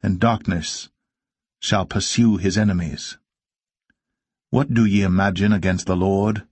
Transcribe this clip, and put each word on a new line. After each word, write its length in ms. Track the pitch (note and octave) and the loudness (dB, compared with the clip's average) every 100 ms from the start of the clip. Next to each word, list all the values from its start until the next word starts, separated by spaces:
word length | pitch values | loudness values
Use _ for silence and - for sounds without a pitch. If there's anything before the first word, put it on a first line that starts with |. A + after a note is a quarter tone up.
and 160 | G#2 F#2 | -2 0
darkness 680 | A2+ A2 - F2 D#2+ - - _ _ _ _ _ _ _ | 0 0 -2 -4 -6 -10 -14 _ _ _ _ _ _ _
shall 260 | - G#2 | -2 -2
pursue 520 | F#2 - - - A#2 G#2 | 0 -4 -4 2 2 2
his 200 | F#2+ F#2 | 0 0
enemies. 600 | G#2+ F2+ E2+ D2+ - - _ _ _ _ _ _ _ _ _ _ _ _ _ | 0 0 -4 -8 -14 -18 _ _ _ _ _ _ _ _ _ _ _ _ _
What 240 | - C#3 | -2 0
do 120 | A#2 | 2
ye 180 | A2 G2+ | 4 4
imagine 500 | G2 F2+ G2 F#2 G2+ | 2 2 2 2 2
against 320 | G#2 F2+ F#2 | 2 2 -2
the 100 | - | -2
Lord? 520 | F#2 F#2+ G2 G#2 G#2 - | 0 2 2 0 -2 -8